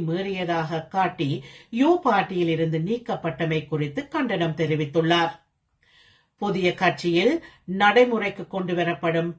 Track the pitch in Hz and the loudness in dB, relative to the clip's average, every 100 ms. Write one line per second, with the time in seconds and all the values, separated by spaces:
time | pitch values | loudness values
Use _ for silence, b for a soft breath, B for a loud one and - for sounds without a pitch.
0 | 160 175 196 185 170 165 160 160 - 190 | -2 -2 -4 -4 -2 -2 -2 -6 -4 -2
1 | 180 - 139 160 B B B 233 294 349 | -2 0 -2 -4 B B B 0 4 4
2 | 262 196 165 180 165 160 160 160 175 240 | 2 2 0 0 0 2 0 0 -2 -4
3 | - 190 165 - 160 156 - 151 147 196 | -4 -6 -4 -4 -2 -2 -2 -4 -4 -6
4 | 285 320 254 185 165 160 151 156 143 165 | -6 -4 -2 0 -2 -2 0 0 0 0
5 | 160 170 - - _ _ _ _ b b | 2 2 0 -4 _ _ _ _ b b
6 | b b b - 202 180 180 170 180 139 | b b b -6 -4 0 0 2 0 0
7 | 170 170 226 330 B B - 190 208 226 | 0 2 4 2 B B -6 2 4 6
8 | 247 220 202 196 170 190 180 175 170 170 | 6 4 -2 -6 -8 -6 -2 0 -2 -2
9 | 170 165 170 | 0 0 -2